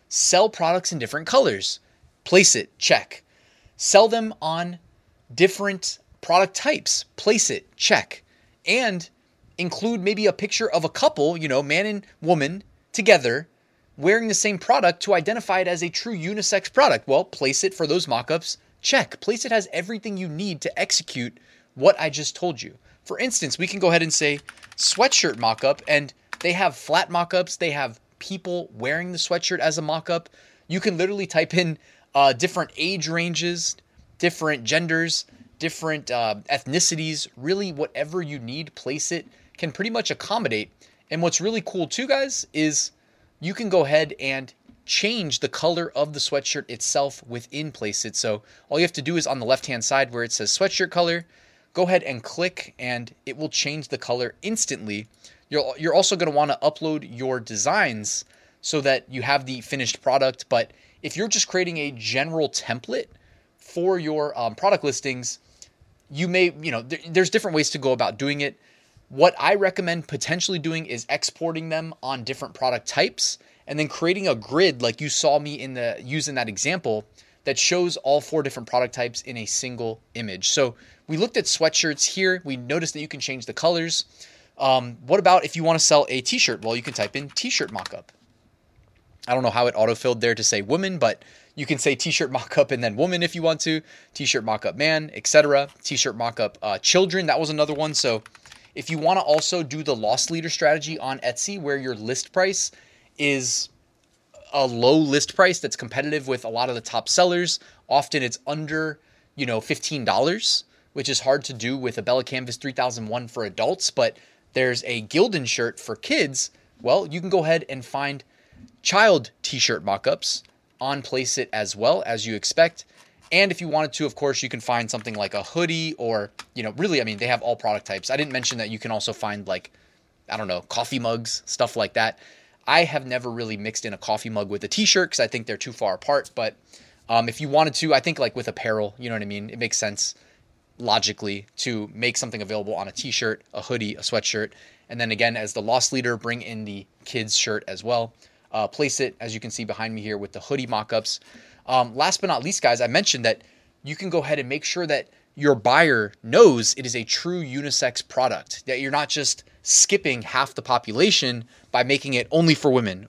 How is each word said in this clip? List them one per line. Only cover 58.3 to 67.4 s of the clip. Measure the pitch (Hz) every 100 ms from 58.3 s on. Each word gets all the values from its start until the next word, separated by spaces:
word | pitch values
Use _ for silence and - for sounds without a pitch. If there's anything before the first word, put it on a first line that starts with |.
| _ _ _
so | - 156
that | 139 131 -
you | 135
have | 131 143
the | 131 127
finished | - 139 120 -
product. | 135 135 131 - -
But | 117 113 _ _ _
if | 151
you're | 160 220
just | 202 -
creating | 185 180 165
a | 143
general | 120 110 127 156 160 143
template | - - 120 - 240 - - _ _ _ _
for | - 175 185 185
your, | 156 156 147 123
um, | 117
product | 107 196 196
listings, | 147 127 139 127 123 - _ _ - _ _ _ _
you | 143 175
may, | 180 180 147
you | 160
know, | 117
there, | 123 160 165
there's | 165 180
different | -